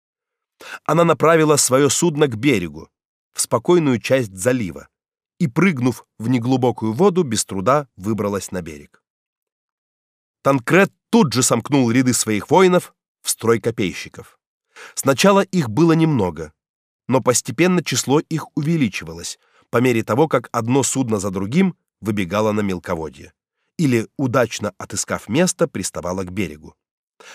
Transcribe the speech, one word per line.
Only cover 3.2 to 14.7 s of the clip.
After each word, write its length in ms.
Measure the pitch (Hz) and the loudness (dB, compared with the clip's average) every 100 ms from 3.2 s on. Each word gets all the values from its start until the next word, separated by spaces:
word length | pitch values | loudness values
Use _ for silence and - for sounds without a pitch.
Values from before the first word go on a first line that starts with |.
| _ | _
в 80 | - | -8
спокойную 580 | - 120 147 175 147 120 | -2 -2 2 2 2 -2
часть 360 | - 131 110 95 | 0 -2 -2 -4
залива, 520 | 113 127 92 71 - _ _ _ _ _ | -2 -2 -4 -10 -20 _ _ _ _ _
и, 80 | 160 | -2
прыгнув 580 | 156 190 135 127 - _ - | 2 0 2 -2 -2 _ -10
в 80 | 113 | -2
неглубокую 640 | 127 120 131 123 110 110 | -2 0 0 0 -2 -6
воду, 300 | 107 135 175 | 0 2 2
без 220 | 143 107 - | -2 -4 -4
труда 420 | 98 95 147 139 - | -4 0 0 -2 -8
выбралась 560 | 98 107 104 98 - | -6 -4 -4 -6 -6
на 100 | 92 | -10
берег. 420 | 80 73 71 _ _ _ _ _ _ _ _ _ _ _ _ _ _ _ | -10 -16 -20 _ _ _ _ _ _ _ _ _ _ _ _ _ _ _
Танкред 480 | 139 139 - 170 190 - _ | 0 0 2 2 2 -2 _
тут 240 | 233 156 | 4 4
же 100 | 123 | 2
сомкнул 460 | - 120 - 143 120 | 0 0 2 2 4
ряды 220 | 123 131 | 2 2
своих 360 | 120 113 104 - | 0 -2 -4 2
воинов 420 | 165 185 180 - _ _ _ | 4 4 4 -2 _ _ _
в 80 | - | -10
строй 300 | - 113 117 | -2 0 0
копейщиков. 800 | 117 113 95 - - - - _ _ _ _ | 0 -2 -4 -6 -14 -18 -20 _ _ _ _